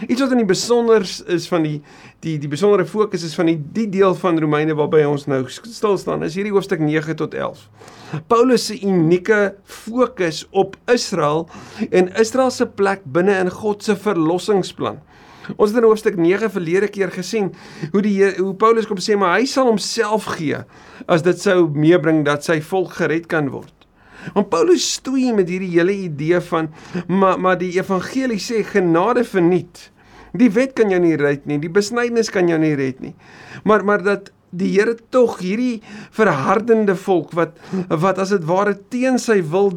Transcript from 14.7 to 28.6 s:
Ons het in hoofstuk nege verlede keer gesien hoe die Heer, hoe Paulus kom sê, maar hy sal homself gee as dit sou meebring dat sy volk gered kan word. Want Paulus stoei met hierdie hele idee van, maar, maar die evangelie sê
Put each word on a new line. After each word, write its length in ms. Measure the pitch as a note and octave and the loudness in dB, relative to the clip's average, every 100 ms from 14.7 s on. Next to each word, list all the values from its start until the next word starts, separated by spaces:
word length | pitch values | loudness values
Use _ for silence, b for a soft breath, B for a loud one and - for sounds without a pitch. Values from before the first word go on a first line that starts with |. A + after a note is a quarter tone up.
| - A#2+ G#2+ - B B B B B | -6 -8 -8 -18 B B B B B
Ons 160 | G#3 | 2
het 80 | A3+ | 4
in 80 | A3+ | 4
hoofstuk 300 | G#3+ A3 E3+ | 4 2 2
nege 300 | E3 G3 A3 | 2 2 0
verlede 380 | F#3+ E3 F3+ G3+ | -4 -2 0 0
keer 200 | G3+ F#3+ | -2 -4
gesien 420 | F3+ F3+ A3+ F#3+ B B B D3+ | -4 -6 -4 -4 B B B -4
hoe 80 | G3 | 0
die 160 | G#3 F#3+ | 0 2
Heer, 180 | G3 F3+ | 2 2
hoe 140 | F#3+ F#3+ | -4 2
Paulus 320 | A3 A3+ G#3 | 4 4 0
kom 120 | G3 | -4
sê, 160 | F#3 G#3 | -2 2
maar 240 | F#3+ F3+ | 2 2
hy 60 | C4+ | 2
sal 220 | C4+ B3+ | 2 2
homself 580 | G#3+ - - G#3+ G#3+ - - | 2 -2 -4 -2 -2 -4 -6
gee 240 | D#3 B2 A#2+ B B B B | -4 -6 -10 B B B B
as 160 | E3+ | 0
dit 160 | F3 F3+ | 2 0
sou 300 | G3+ F#3 E3 | 2 2 2
meebring 540 | D3 D3+ F3+ D#3 D#3+ D3 | 2 4 4 4 2 2
dat 180 | D3 | -2
sy 160 | - D#3+ | -2 -4
volk 320 | D#3 F#3+ F3+ - | -2 -4 -4 -4
gered 320 | E3 D#3 E3 | -2 -2 -2
kan 160 | E3 C#3+ | -2 -2
word. 220 | B2 G#2 _ _ B B B B | -6 -16 _ _ B B B B
Want 160 | - G3+ | -4 0
Paulus 320 | - E4 E4 - - | 0 4 2 2 -6
stoei 340 | - C4+ B3+ A3 | -4 -2 0 0
met 140 | F3 | 0
hierdie 160 | F#3 F#3+ | -2 0
hele 240 | E3+ F3 | 0 0
idee 460 | G3+ F#3 C#3+ D#3 F3 E3+ | -2 -6 -6 0 0 0
van, 220 | E3 D#3+ D#3+ B F3+ F3 | -4 -4 -8 B -10 -2
maar, 320 | F#3 F#3+ F3 | 2 2 2
maar 220 | F#3 F3+ | 0 0
die 140 | F3+ F3 | -2 -4
evangelie 600 | F#3+ F#3+ F3+ C4 C4 A3 | -2 -4 -2 -4 -2 -4
sê 220 | - A#3 | -4 -4